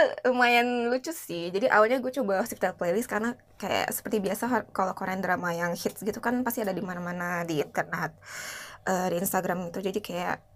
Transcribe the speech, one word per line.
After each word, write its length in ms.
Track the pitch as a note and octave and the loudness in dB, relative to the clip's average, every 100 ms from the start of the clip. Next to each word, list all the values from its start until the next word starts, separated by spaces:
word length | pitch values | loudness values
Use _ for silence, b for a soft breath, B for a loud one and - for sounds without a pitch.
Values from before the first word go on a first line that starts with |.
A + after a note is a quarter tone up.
| D4+ - | 6 4
lumayan 640 | - B3 A#3+ A#3+ B3 B3 A#3 | 2 4 6 6 4 2 0
lucu 240 | B3+ C4+ | 0 -2
sih. 400 | E4 - E3+ E3+ | -8 -8 -6 -4
Jadi 160 | F#3+ B3 | 0 4
awalnya 320 | G#3 A3 C4 | 6 6 4
gue 120 | B3+ | 0
coba 260 | C#4 G3+ F#3+ | -2 0 0
Hospital 320 | A#3 - F#3 | 0 -2 -2
Playlist 380 | F#3 F3 F3 D#3+ | 0 0 0 0
karena 180 | G#3 A3+ A#3+ - - | 0 -2 -4 -10 -8
kayak 360 | G3 F#2+ - | -2 0 0
seperti 260 | - - G#3+ | -2 -2 0
biasa 240 | F#3+ G#3 A#3+ | 0 -2 0
ho-, 240 | A#3 - | -2 -2
kalau 220 | - F#3 | -2 -2
Korean 260 | F#3 F#3+ F#3+ | -2 -4 -2
drama 320 | F#3 F3 F3 | 0 0 -2
yang 220 | E3+ F3 | -2 -2
hits 260 | F3 G3+ - | -2 -4 -4
gitu 200 | G3+ - | -6 -4
kan 200 | A#3 B3 | -2 0
pasti 220 | B3+ A#3+ | 0 -2
ada 80 | G3+ | -2
di 80 | F3+ | -2
mana-mana, 640 | F3+ F3 F3 F3 F3 F3 | -4 -6 -6 -4 -4 -2
di 160 | E3+ D3+ | 0 0
internet, 560 | - - D#3+ E3+ D#3 - B B B B B B - | 0 -2 -2 -2 -4 -6 B B B B B B -2
eh, 220 | F#3 F#3 | 0 2
di 80 | E3+ | 0
Instagram 500 | G3 F#3+ F3+ F3+ F3 | 0 0 0 -2 -4
gitu. 160 | G3 | -4
Jadi 160 | F#3+ G3 | -4 -4
kayak, 360 | - F3 F3+ - - | -4 -4 -4 -4 -8